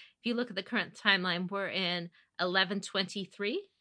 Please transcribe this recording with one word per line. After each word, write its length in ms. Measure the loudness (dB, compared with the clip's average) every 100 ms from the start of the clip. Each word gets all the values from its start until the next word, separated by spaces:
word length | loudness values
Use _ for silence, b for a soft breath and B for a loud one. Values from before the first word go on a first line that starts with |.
| B B
if 60 | -2
you 80 |
look 160 | -2 -2
at 60 | -4
the 80 |
current 300 | -2 -2 -2 0
timeline, 540 | 4 4 4 0 -2
we're 180 | -2 -2
in 400 | -2 0 -2 -6 b b -2
eleven 400 | 2 2 2 0
twenty-three, 840 | -2 -2 -2 -4 -8 -4 -4 -4 -8 b